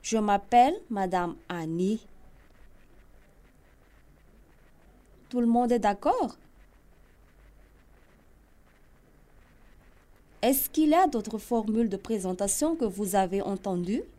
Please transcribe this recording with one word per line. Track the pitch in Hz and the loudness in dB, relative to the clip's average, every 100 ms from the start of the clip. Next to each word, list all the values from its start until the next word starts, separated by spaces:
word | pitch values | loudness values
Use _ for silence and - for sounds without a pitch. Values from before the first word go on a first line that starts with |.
« | |
Je | - 220 | -2 -2
m'appelle | 208 202 - 240 254 359 - | 2 0 4 6 6 2 -6
Madame | 208 185 180 175 170 - | -4 -2 -2 -4 -8 -10
Annie. » | 175 160 165 190 220 - - - - - - - - - - - - - - - - _ _ _ - - - - - - - - - - - - - - | -8 -6 -2 -2 -2 -8 -20 -20 -20 -20 -20 -20 -20 -20 -20 -20 -20 -20 -20 -20 -20 _ _ _ -20 -20 -20 -20 -20 -20 -20 -20 -20 -20 -20 -20 -20 -6
Tout | 247 | 0
le | 233 | 2
monde | 233 247 | 4 4
est | 247 | 2
d'accord ? | 202 202 285 494 269 - - - - - - - - _ - - - - - - - - - - - - _ - - _ - - - - _ - - - - - - - _ - - - | 2 0 0 0 -2 -6 -20 -20 -20 -20 -20 -20 -20 _ -20 -20 -20 -20 -20 -20 -20 -20 -20 -20 -20 -20 _ -20 -20 _ -20 -20 -20 -20 _ -20 -20 -20 -20 -20 -20 -20 _ -20 -20 -2
Est-ce | 226 269 - | 0 0 -2
qu'il | - 311 | 0 4
y | |
a | 320 370 | 4 4
d'autres | 240 220 220 | 0 -6 -8
formules | - 233 214 220 233 | -2 -2 0 0 0
de | 190 | -4
présentation | - 220 185 180 196 - 302 330 | -4 -4 -4 -4 -2 0 -2 0
que | |
vous | 233 185 202 196 | -4 -4 -2 0
avez | 185 196 | 0 -2
entendues ? | 196 196 196 180 175 240 480 | -4 -6 -4 -4 -2 -4 -6